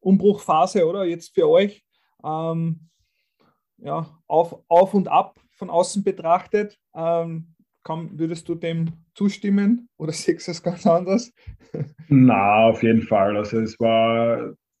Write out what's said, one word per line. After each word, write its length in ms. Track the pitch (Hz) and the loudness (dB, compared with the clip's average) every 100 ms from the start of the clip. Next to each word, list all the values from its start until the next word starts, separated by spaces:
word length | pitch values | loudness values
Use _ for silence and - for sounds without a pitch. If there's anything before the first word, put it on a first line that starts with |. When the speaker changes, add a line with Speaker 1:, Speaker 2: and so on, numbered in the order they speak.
Speaker 1:
Umbruchphase, 840 | - 190 190 190 - 160 185 202 165 | 2 2 4 0 0 0 2 2 0
oder? 180 | 196 | 0
Jetzt 300 | 185 170 - | -4 -6 -6
für 140 | - 160 | 0 4
euch. 340 | 165 202 208 _ _ _ _ | 4 2 -4 _ _ _ _
Ähm, 680 | 143 160 165 165 165 165 _ _ _ _ _ _ _ _ _ _ | -10 -8 -6 -4 -6 -8 _ _ _ _ _ _ _ _ _ _
ja, 400 | 143 156 160 _ _ | -10 -8 -10 _ _
auf, 360 | 156 165 - _ | -2 -2 -6 _
auf 260 | 170 190 | 4 4
und 140 | 208 165 | 2 0
ab 320 | 165 196 _ _ | 0 -2 _ _
von 180 | _ 190 | _ -6
außen 340 | 165 180 208 | -2 -2 -2
betrachtet. 760 | 196 185 165 175 185 208 208 _ _ | -4 -4 0 -2 0 -4 -4 _ _
Ähm, 600 | - 165 170 165 165 165 _ _ _ | -8 -4 -2 -4 -10 -14 _ _ _
kann, 360 | - 160 165 147 | -12 -10 -10 -8
würdest 300 | 165 170 - | -8 -8 -10
du 60 | |
dem 380 | 170 170 165 165 - _ | -8 -6 -4 -6 -8 _
zustimmen 760 | - 202 196 202 202 202 240 - _ | -4 -4 -2 -2 0 2 0 -4 _
oder 160 | 156 | -10
<laughs> 0 | |
siehst 340 | 160 - 165 - | -6 -4 -4 -6
du 40 | |
es 120 | 170 | -8
ganz 240 | - 175 208 | -8 -2 2
anders? 460 | 170 180 202 240 _ - - _ 160 151 _ - | 2 2 -4 -4 _ -20 -20 _ -12 -12 _ 2
Speaker 2:
Na, 580 | 139 127 104 101 107 113 | 6 6 6 4 4 4
auf 160 | 110 | 4
jeden 200 | 113 113 | 2 2
Fall. 340 | 98 107 98 101 | 2 0 2 0
Also 240 | 104 113 | -4 -4
es 180 | 110 - | -4 -2
war 760 | 113 113 113 117 117 117 113 - _ _ | 0 2 2 0 0 -2 -6 -14 _ _